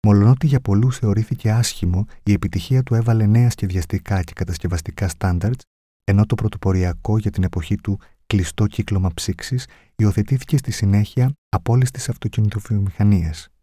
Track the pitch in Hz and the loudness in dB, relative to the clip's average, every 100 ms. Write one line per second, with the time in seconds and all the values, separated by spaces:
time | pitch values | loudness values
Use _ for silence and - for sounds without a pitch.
0 | 107 101 104 131 156 139 - 98 123 120 | 4 6 6 4 2 0 2 2 2 0
1 | 113 98 107 120 110 110 113 - 90 90 | 0 0 -2 -2 0 0 0 -2 -2 0
2 | 104 - - 101 95 95 - 131 127 113 | -2 -6 -2 0 0 -6 0 0 2 0
3 | 113 113 104 113 120 - 98 92 85 98 | 2 2 4 4 4 0 -4 -4 -2 -6
4 | - 98 87 - 85 85 87 82 - - | -2 -4 -4 -6 -6 -4 -4 -4 -6 -4
5 | 95 - 95 87 104 123 - _ _ _ | -6 -2 -2 0 -2 -4 -10 _ _ _
6 | - 98 107 113 107 - 98 92 90 82 | 0 2 4 2 -2 -2 -2 0 0 -2
7 | - 107 107 101 92 - - 104 - 98 | -2 0 0 -2 -2 -2 -4 -4 -2 -6
8 | - _ _ 101 87 - 104 - 107 98 | -8 _ _ 0 0 -2 -2 -2 -2 0
9 | 92 82 - 95 - 127 - _ _ - | -2 -2 -8 -8 -6 -6 -6 _ _ 0
10 | 107 101 104 135 - 143 - - 98 101 | 0 2 0 -2 0 -2 -2 -2 2 2
11 | 104 - 127 143 _ 92 - 120 127 - | 2 0 -2 -2 _ -8 0 2 2 -2
12 | - - 107 - 107 104 - 104 101 - | -8 -6 -6 0 0 -2 -4 -2 -2 2
13 | 104 101 82 78 - _ | 4 4 0 -6 -14 _